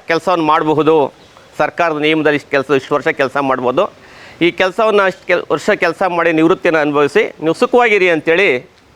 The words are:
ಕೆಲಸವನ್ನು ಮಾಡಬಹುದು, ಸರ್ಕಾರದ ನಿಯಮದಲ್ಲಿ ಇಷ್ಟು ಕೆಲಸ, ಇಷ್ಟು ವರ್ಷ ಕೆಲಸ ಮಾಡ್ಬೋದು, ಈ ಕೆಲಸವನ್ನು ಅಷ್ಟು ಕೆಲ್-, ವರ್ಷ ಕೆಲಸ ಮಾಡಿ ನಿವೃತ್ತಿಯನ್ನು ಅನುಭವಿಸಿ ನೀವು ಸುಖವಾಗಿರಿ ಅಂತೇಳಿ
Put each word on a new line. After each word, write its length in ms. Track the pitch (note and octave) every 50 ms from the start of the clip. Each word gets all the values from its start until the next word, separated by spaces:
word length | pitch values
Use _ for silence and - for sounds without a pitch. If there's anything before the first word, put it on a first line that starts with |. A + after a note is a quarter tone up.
| - -
ಕೆಲಸವನ್ನು 380 | E3 D#3+ - G3 F3+ E3+ D#3
ಮಾಡಬಹುದು, 680 | D3+ D#3 E3 D#3 D#3 D#3 D3 D3+ D3 D#3+ D#3 C#3 - - - - - - - - - - -
ಸರ್ಕಾರದ 400 | D3+ D3 - - F3 E3 D#3 D3
ನಿಯಮದಲ್ಲಿ 380 | D3+ D#3 D#3+ D#3+ D3 D3+ D3
ಇಷ್ಟು 160 | C#3+ - -
ಕೆಲಸ, 140 | - C#3 C3 - D3
ಇಷ್ಟು 200 | C3+ - - D3+
ವರ್ಷ 120 | C#3 - D#3+
ಕೆಲಸ 300 | D#3 - C#3 B2+ - D3
ಮಾಡ್ಬೋದು, 540 | C#3 C3 C3 B2+ B2+ B2 B2+ D#3+ G#3 - - - - - - - - - - -
ಈ 100 | E3 F3
ಕೆಲಸವನ್ನು 520 | E3 - F#3 F#3+ F3+ - A3 A3 G#3 G#3 G3
ಅಷ್ಟು 240 | F#3+ F3+ - - -
ಕೆಲ್-, 180 | F3+ D#3+ - -
ವರ್ಷ 180 | - D3+ - -
ಕೆಲಸ 340 | G3+ G3 F#3+ E3+ D#3+ - G3
ಮಾಡಿ 280 | F#3 F3 E3+ E3 E3+
ನಿವೃತ್ತಿಯನ್ನು 480 | E3 D#3 D#3+ E3 F#3 - - F3+ E3 D#3+
ಅನುಭವಿಸಿ 540 | D3 D3+ C#3+ D3 D3 C#3 - G#3 - - - -
ನೀವು 120 | D3+ D#3+ E3
ಸುಖವಾಗಿರಿ 560 | - B3 B3 - A#3+ A#3+ A3+ G#3 G3+ F#3 F3+
ಅಂತೇಳಿ 600 | E3+ D#3 - E3 E3 F#3 G3+ F3+ C3 B2 - - _ _ _ _ _